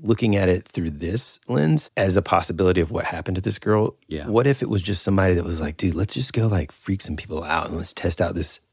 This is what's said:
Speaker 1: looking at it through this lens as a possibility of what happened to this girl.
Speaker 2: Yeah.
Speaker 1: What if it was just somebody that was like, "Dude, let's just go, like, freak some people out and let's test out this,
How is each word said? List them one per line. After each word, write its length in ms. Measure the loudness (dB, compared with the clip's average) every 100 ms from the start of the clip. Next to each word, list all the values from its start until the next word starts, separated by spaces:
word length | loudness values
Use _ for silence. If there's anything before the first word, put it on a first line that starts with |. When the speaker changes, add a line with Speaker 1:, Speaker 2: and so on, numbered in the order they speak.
Speaker 1:
looking 320 | 0 2 4
at 140 | 4 4
it 180 | 2 -2
through 240 | -4 -4
this 480 | -4 -4 -4 -6 -14 -2
lens 420 | 0 4 2 0 0
as 200 | 2 2
a 60 |
possibility 580 | 2 0 0 2 4 4
of 100 | 2
what 140 | -2
happened 320 | -4 -6 -4 -4
to 40 |
this 200 | -4 -4
girl. 340 | 0 2 2 -4 _
Speaker 2:
Yeah. 180 | -8 2
Speaker 1:
What 220 | 4 4
if 120 | 2
it 80 | 0
was 140 | 0
just 220 | 0 -2
somebody 300 | 2 4 4
that 100 | 4
was 160 | 0 -4
like, 160 | -4 -2
"Dude, 180 | -2
let's 200 | 0 -2
just 180 | -2 -2
go, 160 | 0 2
like, 240 | 2 -2
freak 280 | -8 -6 -4
some 140 | -4
people 300 | -8 -6 -8
out 240 | -4 -4 -2
and 80 | -6
let's 160 | -8
test 280 | -4 -4 0
out 140 | -2
this, 240 | -2 -6 -10 _